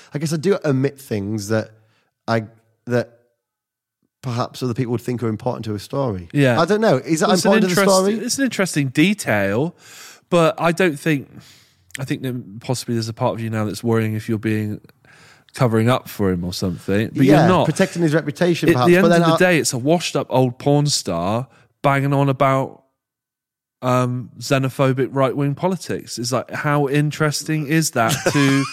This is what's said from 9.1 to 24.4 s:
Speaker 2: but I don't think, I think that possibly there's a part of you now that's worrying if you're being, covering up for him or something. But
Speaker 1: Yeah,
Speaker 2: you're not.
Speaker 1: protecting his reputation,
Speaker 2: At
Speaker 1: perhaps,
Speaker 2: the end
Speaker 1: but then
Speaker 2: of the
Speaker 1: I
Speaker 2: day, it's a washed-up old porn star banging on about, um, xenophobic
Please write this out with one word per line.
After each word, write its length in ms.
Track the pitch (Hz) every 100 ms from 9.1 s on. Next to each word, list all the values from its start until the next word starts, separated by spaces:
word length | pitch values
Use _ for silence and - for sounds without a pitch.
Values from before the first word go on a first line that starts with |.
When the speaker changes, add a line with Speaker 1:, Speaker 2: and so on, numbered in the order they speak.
| 208 - 107 98 104 160 - - - - - _
Speaker 2:
but 300 | 175 160 -
I 120 | 160
don't 240 | 170 190 147
think, 300 | 165 143 107 - - - _ _ _ -
I 40 | 131
think 180 | 147
that 360 | 131 123 - 107
possibly 340 | - 123 - 117
there's 140 | 110
a 40 |
part 220 | 113 123 98
of 60 |
you 80 | 113
now 140 | 110 107
that's 180 | 95
worrying 320 | 117 113 110 110
if 120 | 107
you're 100 | 110
being, 440 | 110 107 107 104 - _ _ - - _ _
covering 340 | - 127 110 113
up 220 | 127 -
for 220 | - 101
him 120 | 90
or 80 | 90
something. 580 | 90 98 85 - 98 113
But 120 | - 135
Speaker 1:
Yeah, 140 | 175
Speaker 2:
you're 60 | 160
not. 180 | 180 135
Speaker 1:
protecting 360 | 147 190 170
his 120 | 165
reputation, 560 | 156 147 - 180 160 156
Speaker 2:
At 40 |
Speaker 1:
perhaps, 140 | 147 123
Speaker 2:
the 80 | 175
end 60 |
Speaker 1:
but 60 | 180
then 120 | 170
Speaker 2:
of 60 | 170
the 60 | 160
Speaker 1:
I 20 | 180
Speaker 2:
day, 80 | 165
it's 120 | 120
a 60 | 127
washed-up 500 | 131 170 - 147 110
old 260 | 127 131 123
porn 300 | - 147 147
star 600 | - - 85 87 113 135 _ _ _
banging 280 | 147 139 139
on 160 | 143 139
about, 560 | 131 135 135 131 - _ _ _ _ _ _ _ _ _ _
um, 480 | 127 127 127 123 117
xenophobic 720 | -